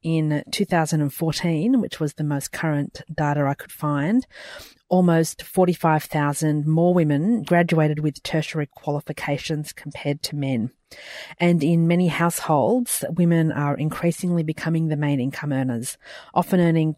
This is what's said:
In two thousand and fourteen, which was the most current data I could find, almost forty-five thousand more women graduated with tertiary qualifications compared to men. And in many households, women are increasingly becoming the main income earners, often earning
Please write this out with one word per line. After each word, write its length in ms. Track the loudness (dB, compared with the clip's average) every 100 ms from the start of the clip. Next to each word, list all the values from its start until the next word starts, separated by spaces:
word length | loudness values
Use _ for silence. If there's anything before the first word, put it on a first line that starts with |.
In 400 | -2 0 0 -2 -4
two 140 | -4 0
thousand 360 | 2 2 2
and 100 | 0
fourteen, 720 | -2 -2 -2 0 0 2 2
which 180 | 0 -2
was 140 | -4
the 100 | -2
most 280 | -4 -4 -6
current 500 | -4 -2 0 -2 -8 -12
data 360 | -4 -2 0 0
I 80 | -2
could 160 | -8
find, 560 | -8 -4 -2 0 0 0 -10 -20 -18 -20 -18 -2
almost 520 | 2 4 4 2 -4
forty-five 600 | -6 2 2 4 2 0
thousand 640 | 0 -2 -2 0 0 0 2
more 260 | 2 4
women 480 | 4 4 2 2 0
graduated 600 | 2 2 4 2 2 0
with 200 | -4 -4
tertiary 460 | -6 -4 -4 -6 -8
qualifications 1080 | -8 -6 -6 -6 -10 -6 -6 -4 -6 -6
compared 480 | -12 -14 -8 -6 -4
to 140 | -6 -4
men. 340 | -2 -2 -2 _ _ -20 -18 -16 -14 0
And 240 | 2 4
in 240 | 4 4 4
many 200 | 4 2
households, 960 | 2 0 -2 0 2 4 2 0 -4 -4
women 420 | 0 4 4 2
are 240 | 0 -2 -2
increasingly 680 | -4 -2 -2 -2 -2 -2
becoming 460 | -2 -4 -2 0 0
the 60 | 0
main 240 | 0 0
income 320 | 0 -4 -4
earners, 460 | -2 0 -2 -6 -10 -16 -20 -6 -2
often 240 | 0 4
earning 340 | 4 4 2